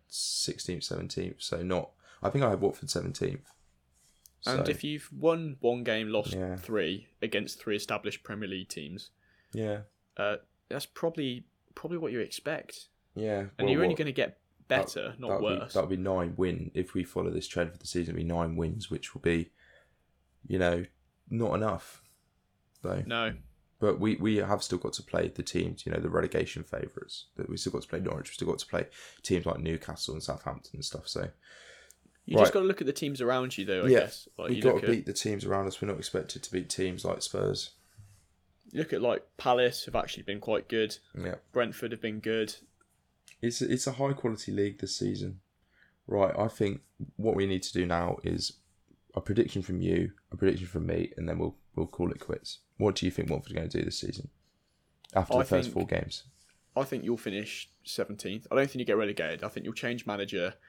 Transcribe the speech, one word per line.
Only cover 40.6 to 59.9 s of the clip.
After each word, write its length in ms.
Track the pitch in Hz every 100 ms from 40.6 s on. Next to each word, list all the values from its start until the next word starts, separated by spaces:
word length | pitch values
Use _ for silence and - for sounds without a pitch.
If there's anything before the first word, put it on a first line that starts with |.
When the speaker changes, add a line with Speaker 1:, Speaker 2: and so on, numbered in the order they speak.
| -
Speaker 2:
good. 300 | 113 110 - _ -
Speaker 1:
Yeah. 180 | 87 92 -
Speaker 2:
Brentford 400 | 127 117 - 117
have 80 | 113
been 180 | 113 107
good. 360 | 110 113 110 - - _ _ _ _ _ - -
Speaker 1:
It's, 200 | 120 -
it's 260 | - 127 -
a 60 |
high 180 | 123 139
quality 400 | 139 120 107 -
league 280 | 98 101 101
this 140 | - -
season. 420 | 101 98 95 95 - _ _ _ _ _ -
Right, 320 | 104 95 -
I 120 | 110
think 320 | - 101 - - - 101 -
what 200 | 110 98
we 100 | 98
need 180 | 95
to 80 | -
do 140 | 90 87
now 320 | 85 87 - 87
is 320 | 82 - - _ _ _ _ _ -
a 60 |
prediction 400 | - 104 - 98
from 180 | 90 90
you, 300 | 90 87 90 - _
a 60 | 92
prediction 320 | 95 92 90
from 180 | 85 85
me, 280 | 85 85 -
and 140 | 82
then 80 | 82
we'll, 160 | 82 - - -
we'll 120 | 85
call 240 | - 87
it 80 | -
quits. 400 | - - - - _ -
What 200 | 104 95
do 100 | 90
you 60 |
think 180 | - -
Watford 240 | 76 -
are 20 | 82
gonna 120 | 82
do 140 | -
this 160 | - -
season 300 | 50 - - - _ _ _ _ _ _ -
after 220 | 98 90 127
Speaker 2:
I 20 |
Speaker 1:
the 60 | 131
first 260 | 90 85
Speaker 2:
think 20 |
Speaker 1:
four 120 | - 92
games? 360 | 87 - - - _ _ _ _ 123
Speaker 2:
I 80 |
think 220 | 139 131 98
you'll 120 | 117
finish 540 | 113 101 104 - - _ -
seventeenth. 640 | - - 104 95 107 -
I 40 | 131
don't 120 | 139
think 120 | 127
you 60 | 120
get 120 | 104
relegated. 460 | 104 101 80 80
I 40 | 107
think 160 | -
you'll 100 | -
change 320 | 113 123